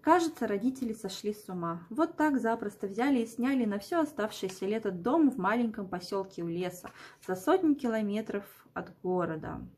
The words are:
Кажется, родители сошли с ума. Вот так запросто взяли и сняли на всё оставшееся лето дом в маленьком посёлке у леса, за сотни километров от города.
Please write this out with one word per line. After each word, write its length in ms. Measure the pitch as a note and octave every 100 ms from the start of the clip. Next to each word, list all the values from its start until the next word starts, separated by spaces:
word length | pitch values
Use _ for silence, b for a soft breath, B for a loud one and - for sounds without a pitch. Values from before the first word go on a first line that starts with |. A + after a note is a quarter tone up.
Кажется, 460 | - F4 E4 - A3
родители 460 | G3+ A#3+ C4 A#3
сошли 400 | G#3+ F#3+ - G#3
с 140 | G#3 -
ума. 360 | F3+ E3+ E3+ -
Вот 260 | A3+ E4 -
так 240 | D4+ C4+
запросто 480 | A3 A3+ G#3 - G3
взяли 320 | G3+ C4+ C4
и 80 | A3+
сняли 380 | - B3 C4+ A3
на 140 | G3+
всё 220 | - E4+
оставшееся 640 | D4+ - G#3+ - F#3+ - F#3+
лето 260 | A3 G#3+
дом 380 | F3+ G3 D#4+ D4
в 80 | -
маленьком 500 | F#3 A#3 A#3 G#3+ F#3+
посёлке 560 | F3 - G3 F#3 -
у 40 | E3+
леса, 420 | E3+ F3+ F3 - B B B -
за 80 | F#3
сотни 380 | - F#4 E4
километров 720 | C#4+ A#3+ A3 G#3 G#3 A3+ G3+ G3+ - -
от 180 | - F3 -
города. 600 | F3+ F3+ E3 D#3+ D#3+ D#3+ -